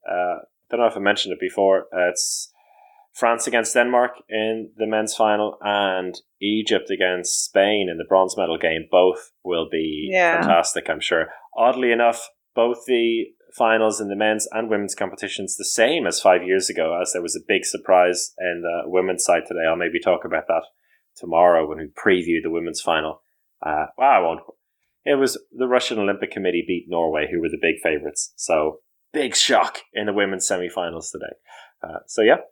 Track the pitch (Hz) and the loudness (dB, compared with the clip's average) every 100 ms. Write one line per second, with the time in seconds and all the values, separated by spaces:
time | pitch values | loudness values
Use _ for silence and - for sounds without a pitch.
0 | - 90 90 87 - _ _ 120 117 101 | -6 -4 -4 -6 -12 _ _ 0 2 2
1 | 98 104 98 87 92 - 98 95 - 92 | 0 0 -2 -4 -4 2 4 2 0 0
2 | 90 87 - - - _ _ _ _ _ | 0 0 -6 -6 -10 _ _ _ _ _
3 | _ - 117 117 131 117 110 123 120 123 | _ 0 0 2 0 0 2 2 4 2
4 | 123 - _ 107 110 113 110 107 107 110 | 0 -4 _ -4 -2 -2 -8 -6 0 0
5 | 107 - 110 104 104 - 104 101 101 92 | -2 2 2 2 0 -4 -2 0 0 -2
6 | 92 92 _ _ 101 107 107 101 - 95 | -6 -10 _ _ -2 -2 0 -2 0 -2
7 | 92 90 87 - - 98 98 104 92 82 | 0 -2 -4 -6 0 2 4 2 -2 -6
8 | 87 95 92 107 87 80 85 80 80 92 | 2 4 4 0 -4 0 -2 -2 2 4
9 | 92 90 - _ 90 85 78 82 80 76 | 4 2 -10 _ -6 -4 -4 -4 -4 -6
10 | 78 185 175 170 85 85 82 - - 78 | -2 0 2 0 2 2 2 -4 -6 -6
11 | - 82 80 - - - 117 127 127 117 | 0 0 -2 -8 -14 0 2 2 0 4
12 | 120 113 - _ _ - 120 120 - 123 | 2 0 -10 _ _ 0 0 0 0 0
13 | 117 113 - _ _ - 117 113 110 101 | 2 -2 -6 _ _ 0 2 4 2 0
14 | 101 98 107 107 - 110 113 104 101 - | -6 0 0 0 -2 -6 -2 -2 -4 -6
15 | 98 95 98 - 95 - 95 - 117 165 | -8 -8 -10 -8 -8 -8 -6 2 2 2
16 | 101 - 98 90 90 95 92 87 80 85 | -2 2 4 4 4 0 0 -2 -2 -2
17 | 85 90 85 90 - 98 - - - 92 | -4 -4 -6 -8 -2 -2 -2 -8 4 4
18 | 90 87 - - 90 87 85 85 - 92 | 4 0 -6 -6 -6 -4 -4 -6 0 0
19 | 92 87 - 85 - 85 80 85 85 85 | 0 -2 0 0 0 -2 0 0 -2 0
20 | 92 85 80 80 - 82 - _ _ _ | 0 0 -2 -6 -2 -4 -4 _ _ _
21 | _ - 87 82 87 82 76 78 76 - | _ -16 -2 4 6 6 2 -6 -12 -2
22 | 107 92 85 82 82 82 85 78 - 80 | 2 2 2 -2 -2 -4 -6 -6 -2 0
23 | 78 76 _ _ _ _ 78 76 76 - | -2 -8 _ _ _ _ -4 -4 -4 0
24 | 135 113 85 80 - _ _ _ _ _ | 4 4 2 -4 -12 _ _ _ _ _
25 | - 139 135 - _ - 127 123 - 110 | -2 2 2 -2 _ -6 0 0 0 -2
26 | 101 95 - - 92 85 - 87 - 85 | -2 -2 -6 -4 -2 -2 -2 -6 -4 -2
27 | 82 78 76 87 82 80 82 82 85 76 | 0 0 -2 -2 -4 0 -2 0 -2 -2
28 | 76 - - - - 80 78 76 _ _ | -6 -10 -10 -10 -2 0 0 -6 _ _
29 | _ 151 131 - - 117 82 - - 110 | _ -6 -2 0 2 2 2 -4 -10 -4
30 | 104 101 98 92 - 95 90 92 85 82 | -2 0 0 -2 -4 -4 -4 -6 -6 -8
31 | - 78 - - _ - - _ - - | -12 -14 -14 -16 _ -20 -20 _ -14 -14
32 | - - 110 160 - | -8 2 4 4 0